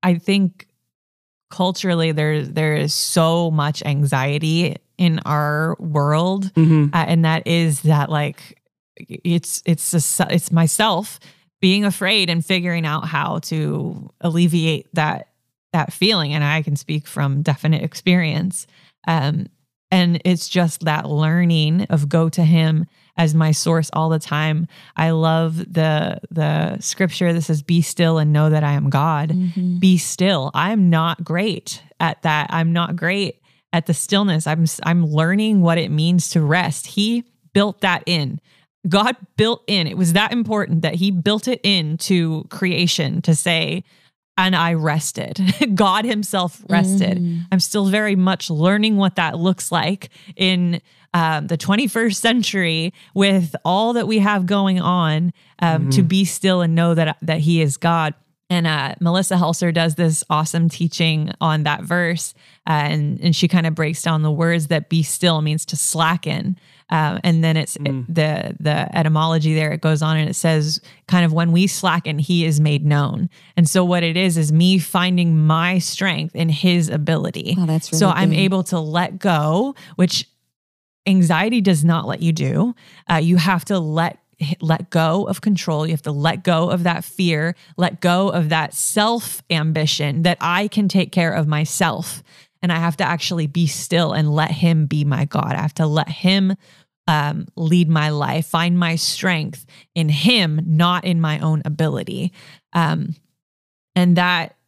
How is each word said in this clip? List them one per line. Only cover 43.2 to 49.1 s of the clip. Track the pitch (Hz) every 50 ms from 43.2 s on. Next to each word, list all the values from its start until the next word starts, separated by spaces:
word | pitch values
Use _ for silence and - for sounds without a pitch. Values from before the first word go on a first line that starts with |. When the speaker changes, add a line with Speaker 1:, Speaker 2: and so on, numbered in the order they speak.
| 175
Speaker 1:
to | - 160
say, | 151 - 180 170 165 160 147 160 185 - _ _ _ _ _ _ _ _ _ _
"And | - 185 185 185
I | 165 165 170 170
rested." | 160 156 156 147 156 151 - - - - - - - 190 185 196 -
<laughs> | 294 247 196
God | 175 214 196 185 214 220
himself | 240 226 208 208 - - 196 180 175 - - - -
rested. | 190 175 190 185 190 196 190 - 180 180
Speaker 3:
Mm-hmm. | 175 175 170 170 170 175
Speaker 1:
I'm | - 185
still | 175 - - 214 196
very | 196 190 214 214 214 202
much | 185 180 185 190 - - -
learning | 165 147 156 180 196 208 214 220 214
what | 196 196 185